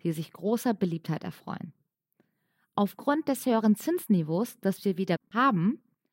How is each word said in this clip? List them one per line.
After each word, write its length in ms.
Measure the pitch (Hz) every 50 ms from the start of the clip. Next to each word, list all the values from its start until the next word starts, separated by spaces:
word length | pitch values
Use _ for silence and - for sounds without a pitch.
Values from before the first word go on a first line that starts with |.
die 100 | - 170 160
sich 200 | 160 156 - -
großer 400 | - 165 208 240 233 - 254 220
Beliebtheit 500 | - 196 175 165 160 - - 156 - -
erfreuen. 500 | 180 - - _ - - - - 156 - _ _ _ _ _ _ _ _ _ _ _ _ _ _ _ _ _ _ _ _
Aufgrund 540 | - 202 196 - - - 285 294 311 302 285
des 180 | 269 - -
höheren 300 | 254 233 220 214 220 208
Zinsniveaus, 800 | - - 311 349 359 - - 208 175 156 151 160 180 233 - - -
das 240 | - 190 185 - -
wir 140 | 202 185 165
wieder 180 | 190 - 175 - - _
haben, 480 | - 226 262 277 214 170 165 208 302 - _ _ _ _ _ _